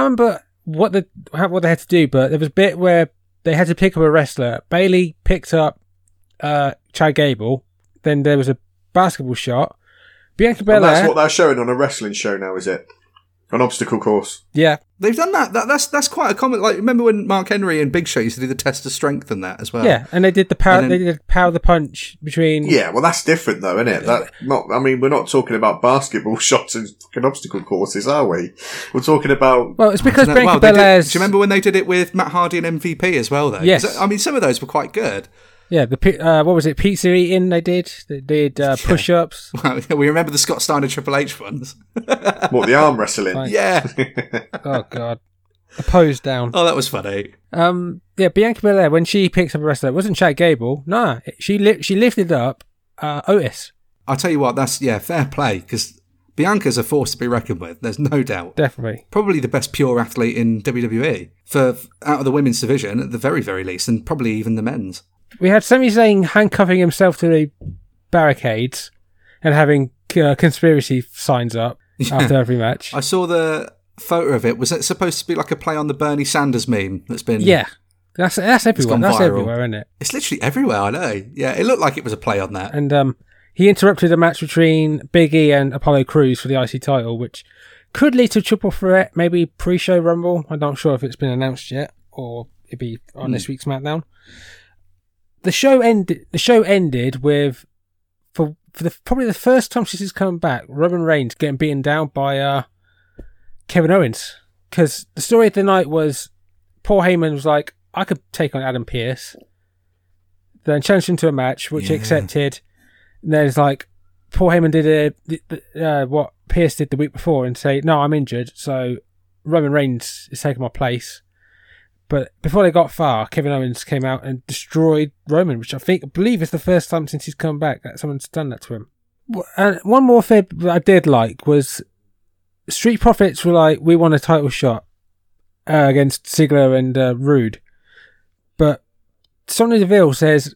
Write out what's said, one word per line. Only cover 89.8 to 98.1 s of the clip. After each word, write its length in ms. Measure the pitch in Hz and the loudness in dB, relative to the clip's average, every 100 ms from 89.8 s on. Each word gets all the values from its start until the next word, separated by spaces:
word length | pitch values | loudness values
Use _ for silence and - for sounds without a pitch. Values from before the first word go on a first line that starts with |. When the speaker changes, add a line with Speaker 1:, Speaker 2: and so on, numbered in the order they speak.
| - 180 | 2 2
Speaker 1:
Rumble. 480 | 165 170 175 175 151 | 2 0 -2 -4 -4
I'm 100 | 151 | -6
not 180 | 147 139 | -4 -2
sure 160 | 156 | -2
if 100 | 131 | -2
it's 120 | 127 - | -4 -6
been 140 | 135 | -4
announced 400 | 123 131 131 - | -2 -4 -6 -10
yet, 200 | 131 147 _ _ | -10 -10 _ _
or 360 | - 123 117 117 _ _ | -16 -14 -12 -14 _ _
it'd 100 | 123 | -12
be 200 | 123 110 _ - | -12 -12 _ -12
on 120 | - | -6
Speaker 3:
Hmm. 40 | |
Speaker 1:
this 140 | 127 - | -6 -6
week's 180 | 131 143 | -10 -8
SmackDown. 380 | 135 143 160 - _ _ - - - _ _ _ _ _ _ _ _ | -6 -6 -8 -8 _ _ -20 -20 -20 _ _ _ _ _ _ _ _
The 100 | 190 | -4
show 300 | - 277 262 | 0 2 4
ended. 460 | 233 220 185 165 _ | 4 2 -2 -6 _
The 60 | 165 | -4
show 240 | - 233 | 2 2
ended 640 | 185 202 165 127 123 127 | 4 0 0 -2 -4 -2
with, 420 | 143 147 143 123 _ _ _ _ _ | 0 0 0 -4 _ _ _ _ _